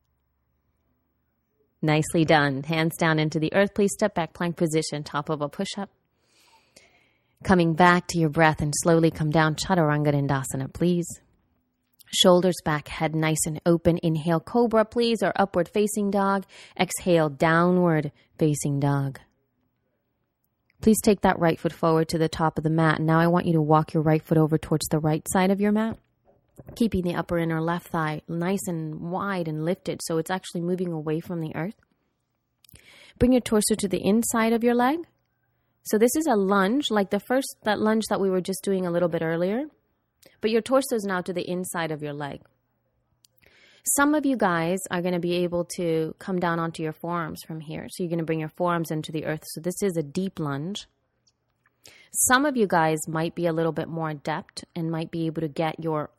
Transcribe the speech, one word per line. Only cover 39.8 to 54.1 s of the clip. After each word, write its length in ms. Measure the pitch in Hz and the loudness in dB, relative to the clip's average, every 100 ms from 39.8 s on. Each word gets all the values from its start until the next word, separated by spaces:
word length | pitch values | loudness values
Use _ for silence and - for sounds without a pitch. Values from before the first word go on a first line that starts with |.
| _ _ _ _ - _ | _ _ _ _ -20 _
but 100 | 214 | 0
your 100 | 226 | 0
torso 340 | 214 262 269 233 | 2 0 2 -2
is 100 | 196 | -2
now 160 | 180 | -2
to 120 | 180 | -2
the 160 | 175 - | -4 -4
inside 420 | 180 185 180 160 | -6 -6 -4 -4
of 120 | 151 | -6
your 100 | 147 | -8
leg. 280 | 143 143 - _ _ _ _ _ _ _ _ _ _ _ _ _ _ - - | -8 -10 -12 _ _ _ _ _ _ _ _ _ _ _ _ _ _ -4 2
Some 200 | 285 302 | 2 2
of 100 | 277 | 0
you 100 | 247 | 0
guys 440 | 196 170 165 190 - | 2 2 0 -2 -4
are 140 | 175 | -4
gonna 160 | 180 180 | -2 -2
be 160 | 175 175 | 0 0
able 220 | 175 175 170 - | 0 -2 -4 -4
to 400 | 170 160 160 - | -2 0 -2 -6
come 220 | - 185 | -6 -2
down 200 | 175 165 | 0 0
onto 220 | 165 165 | -2 -4
your 100 | 160 | -8
forearms 520 | 156 170 170 160 175 - | -8 -6 -6 -6 -10 -12
from 140 | 160 | -12
here. 260 | 156 160 - | -12 -12 -12
So 140 | - | -8
you're 80 | 175 | -4
gonna 140 | 170 | -4
bring 160 | 160 160 | -2 -4
your 100 | 156 | -4
forearms 400 | - 175 170 165 | -4 -2 0 -2
into 220 | 156 151 | -6 -6
the 140 | 156 - | -6 -6
earth. 180 | 160 - | -6 -8
So 160 | - | -8
this 220 | 170 180 | -8 -4
is 120 | 202 165 | -2 -2
a 60 | |
deep 380 | 143 185 190 - | -4 -4 -6 -4
lunge. 480 | 147 139 160 208 - _ _ _ _ _ _ _ _ _ - - _ | -6 -4 -6 -10 -14 _ _ _ _ _ _ _ _ _ -20 -20 _
Some 360 | - - 254 302 | -2 2 2 2
of 100 | 254 | 2
you 80 | 196 | 2
guys 320 | 175 160 156 - | 4 2 0 -2
might 280 | 160 165 - | -4 -4 -2
be 100 | 170 | -2
a 80 | |
little 180 | 160 165 | 0 -2
bit 160 | 156 - | -2 -6
more 220 | 165 | -6
adept 560 | 160 | -6